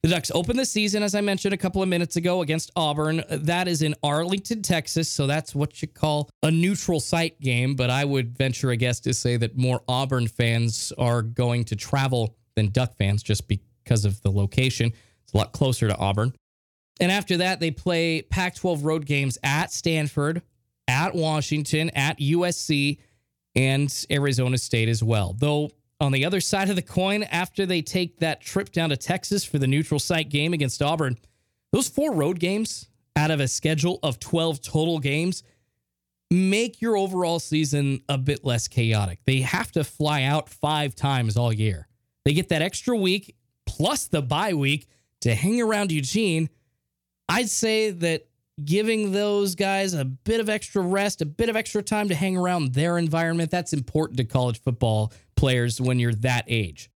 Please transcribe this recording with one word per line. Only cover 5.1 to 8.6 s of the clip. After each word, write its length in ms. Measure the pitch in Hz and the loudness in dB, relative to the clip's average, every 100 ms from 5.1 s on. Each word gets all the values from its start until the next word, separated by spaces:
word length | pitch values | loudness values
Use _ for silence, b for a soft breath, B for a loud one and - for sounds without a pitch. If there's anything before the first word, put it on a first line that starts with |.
so 160 | - 139 | -2 0
that's 280 | 151 - | -2 -4
what 280 | 143 147 - | -4 -4 -6
you 60 | 151 | -12
call 420 | - 156 147 147 _ | -4 0 0 -4 _
a 80 | 156 | 2
neutral 500 | 165 175 202 - 160 | 4 2 0 0 -2
site 380 | - 170 165 _ | 0 0 0 _
game, 360 | 131 120 127 | 0 2 0
but 160 | 135 123 | 0 0
I 160 | 131 143 | 2 2
would 280 | 135 120 | 0 -2
venture 360 | 120 135 127 | -2 -2 0